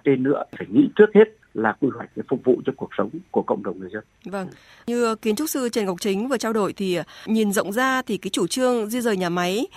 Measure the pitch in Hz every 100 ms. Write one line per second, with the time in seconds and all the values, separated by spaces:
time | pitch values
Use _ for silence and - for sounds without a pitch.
0 | 143 131 131 - - - - 113 - -
1 | 208 202 214 - _ 107 110 - 98 -
2 | 95 - - 127 123 - - 131 - -
3 | 101 165 - 113 98 107 104 90 92 107
4 | - _ - 196 185 - - - - 240
5 | 233 220 220 214 311 285 247 233 196 175
6 | 208 190 254 254 226 220 185 - 190 170
7 | 147 - - 220 208 196 - 208 262 254
8 | - 196 190 - 175 254 254 240 208 247
9 | 233 196 175 175 180 202 370